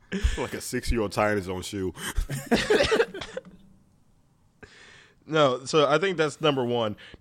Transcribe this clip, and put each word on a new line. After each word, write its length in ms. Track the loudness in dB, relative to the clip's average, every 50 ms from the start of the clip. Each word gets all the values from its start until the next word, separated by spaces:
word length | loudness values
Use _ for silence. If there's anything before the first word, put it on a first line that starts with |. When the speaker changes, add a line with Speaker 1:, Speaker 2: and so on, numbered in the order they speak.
| _ -10 -8 -2 0 0 0 0
Speaker 1:
Like 160 | -4 -6 -6
a 60 | -10
six-year-old 500 | -8 -6 -6 -6 -2 0 0 0 0 0
tying 260 | 2 2 2 2 2 0
his 100 | -2 -4
own 140 | -6 -6
shoe. 300 | -6 -6 -6 -4 -4 -4 -4 -6
<laughs> 40 | -10 -6 -4 -4 -4 -4 -6 -8 -2 -2 0 0 2 2 2 2 2 2 2 0 0 -2 -4 -14 -14 -12 -14 -16 -16 -16 -20 -20 -20 -20 -20 -20 _ _ _ _ _ _ _ _ _ _ _ _ _ _ _ _ -20 -20 -20 -20 -20 -20 -20 -20 -20 _ _ _ _
Speaker 2:
No, 380 | -2 2 4 4 4 4 0 -4
so 240 | 2 4 4 4 6
I 100 | 4 2
think 200 | 2 0 0 0
that's 220 | 0 -2 0 0
number 220 | 0 2 2 2 0
one. 320 | 0 0 0 0 -2 -4 -6 -12 -20 -12 -2